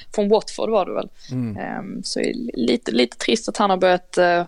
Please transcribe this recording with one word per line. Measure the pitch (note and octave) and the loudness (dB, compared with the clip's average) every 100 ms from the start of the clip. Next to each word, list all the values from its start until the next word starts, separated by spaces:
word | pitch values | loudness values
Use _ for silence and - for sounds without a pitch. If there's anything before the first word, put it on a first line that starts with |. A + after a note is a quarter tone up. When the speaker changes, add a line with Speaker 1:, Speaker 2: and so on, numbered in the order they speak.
| - - | -8 0
Speaker 1:
från | G3+ | 4
Watford | G#3 - - G#3 | 4 2 -6 0
var | A3 F3+ | 0 0
det | |
väl. | G#2+ - - - | -4 -6 -10 -8
Speaker 2:
Mm. | B2+ A#2+ F#2+ | -4 -4 -6
Speaker 1:
Ehm, | - - - - | -8 -8 -8 -10
så | - - | -6 -2
är | - | -2
li-, | - A#3+ - | -4 -6 -2
lite, | A#3 A#3+ - | 0 0 0
lite | A#3 B3 - | 0 0 -2
trist | - A#3 - | 0 0 0
att | - | 0
han | G3+ | 2
har | F#3 | 4
börjat, | F#3 F3+ - - | 4 2 0 2
eh, | F3 F3 | 4 4